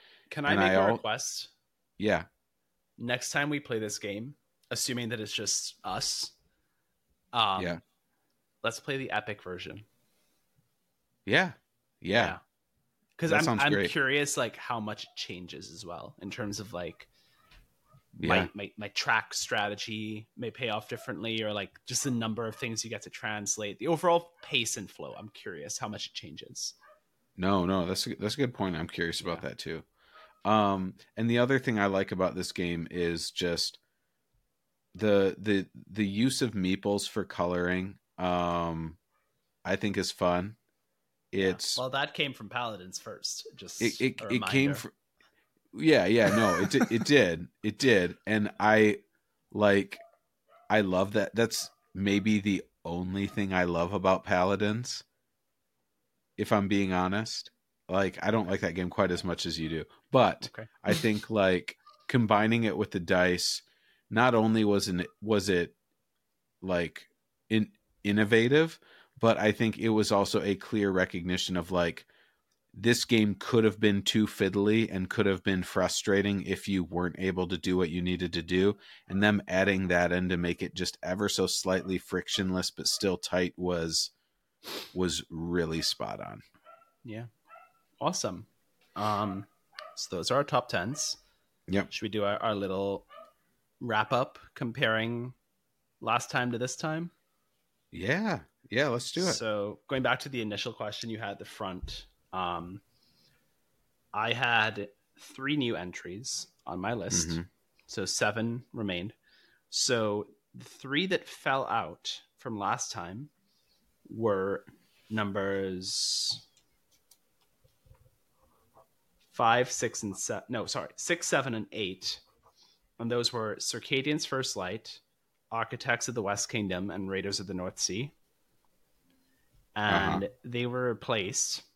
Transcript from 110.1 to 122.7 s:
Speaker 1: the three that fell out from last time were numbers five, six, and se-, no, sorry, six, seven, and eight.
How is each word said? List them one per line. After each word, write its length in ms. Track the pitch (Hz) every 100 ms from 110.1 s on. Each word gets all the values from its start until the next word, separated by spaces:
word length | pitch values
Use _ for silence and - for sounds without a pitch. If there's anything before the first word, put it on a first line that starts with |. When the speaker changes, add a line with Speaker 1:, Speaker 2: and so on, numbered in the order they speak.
| 104 101 _ _ -
Speaker 1:
the 100 | -
three 400 | - 131 143 190
that 200 | 180 -
fell 380 | - 156 135 -
out 540 | 113 82 87 - - - _
from 200 | 131 107
last 320 | 98 123 -
time 380 | 110 87 101 147 _ _ _ _ _ _ _ -
were 560 | 107 113 95 98 98 - - _ _ -
numbers 1400 | 110 101 101 98 98 95 90 95 - - - - - - _ _ _ _ _ _ _ _ _ _ _ _ _ _ - _ _ _ _ _ _ _ _ _ _ _ _ _
five, 380 | - 117 120 127
six, 320 | - 120 -
and 120 | 104 95
se-, 240 | - 104 -
no, 160 | 117 87
sorry, 240 | 135 78 -
six, 320 | - 175 -
seven, 260 | 156 135
and 140 | 113 101
eight. 480 | - 95 92 - - _ _ _ _ _